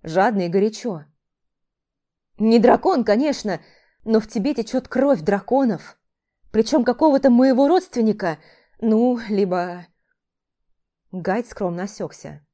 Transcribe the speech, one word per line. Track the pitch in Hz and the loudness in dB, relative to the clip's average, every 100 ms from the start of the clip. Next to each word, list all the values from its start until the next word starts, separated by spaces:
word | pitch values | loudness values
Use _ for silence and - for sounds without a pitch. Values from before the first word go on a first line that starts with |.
жадно | 160 165 208 202 175 | -2 0 0 0 -2
и | |
горячо. | 185 214 220 240 170 147 _ _ _ _ _ _ _ _ _ _ _ _ - | 0 0 -4 -10 -10 -14 _ _ _ _ _ _ _ _ _ _ _ _ -2
«Не | 220 233 | 2 4
дракон, | 247 247 - 330 | 4 4 2 0
конечно, | 220 208 302 - 208 170 _ _ _ _ | 0 0 0 -4 -6 -8 _ _ _ _
но | 220 220 | -2 -2
в | 220 | 0
тебе | 233 220 | -4 -4
течёт | 294 220 262 - | -4 -4 -6 -4
кровь | 254 277 233 | 0 2 0
драконов, | 156 196 - 262 262 185 - _ _ _ _ _ _ | 0 -4 0 0 0 -4 -10 _ _ _ _ _ _
причём | 214 220 311 | -2 0 0
какого-то | 247 233 320 277 277 | 0 2 2 4 4
моего | 240 262 254 277 | 4 4 4 4
родственника, | 370 370 247 220 208 185 151 _ _ _ _ | 2 0 -2 -2 0 -4 -6 _ _ _ _
ну, | 226 220 247 240 226 | 0 2 0 -2 -4
либо...» | 202 196 180 180 180 170 _ _ _ _ _ _ _ _ _ _ _ _ | -2 0 -2 -4 -10 -20 _ _ _ _ _ _ _ _ _ _ _ _
Гайд | 185 175 208 233 | -8 -4 -4 -6
скромно | - 190 175 | -8 -6 -6
осёкся. | 196 - 170 - 156 147 _ | -10 -10 -12 -12 -20 -20 _